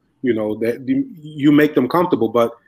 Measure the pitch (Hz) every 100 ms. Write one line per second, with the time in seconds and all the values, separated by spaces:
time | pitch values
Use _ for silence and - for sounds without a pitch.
0 | _ _ 127 110 107 107 113 120 123 135
1 | 139 175 151 151 143 147 147 147 123 170
2 | 175 120 113 117 117 -